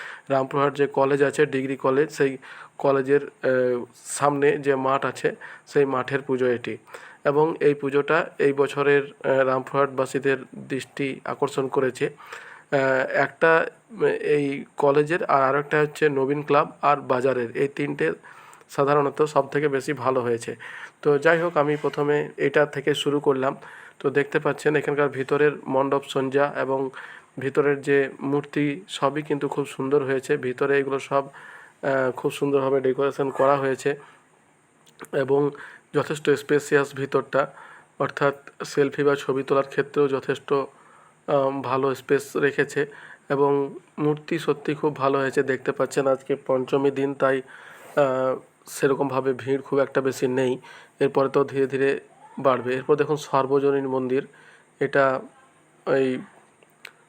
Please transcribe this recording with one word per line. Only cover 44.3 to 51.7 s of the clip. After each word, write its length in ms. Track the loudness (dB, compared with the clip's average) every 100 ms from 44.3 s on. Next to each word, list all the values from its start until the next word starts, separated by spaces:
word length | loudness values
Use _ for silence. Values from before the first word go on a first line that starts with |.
| -4
সত্যি 360 | -2 -2 -2 -2
খুব 200 | -2 0
ভালো 240 | 0 2
হয়েছে। 240 | 0 0
দেখতে 280 | 0 -2 -4
পাচ্ছেন 360 | -2 -2 0 2
আজকে 280 | 0 -2 -6
পঞ্চমী 560 | 0 -2 0 2 2
দিন, 220 | 0 -4
তাই, 280 | 0 0 0 -6 -20 -20 -20 -4 2
আহ, 440 | 2 2 -2 -2 -8 _ -16
সেরকমভাবে 680 | -2 0 2 0 0 -2
ভিড় 280 | -4 -2 -4
খুব 180 | -2 -2
একটা 220 | 0 0
বেশি 260 | -2 -2 -2
নেই। 300 | 0 0 -2 -8 -20 -20 _
এরপরে 300 | 0 2 2
তো 140 | 2
ধীরে 240 | 0 0
ধীরে 320 | -2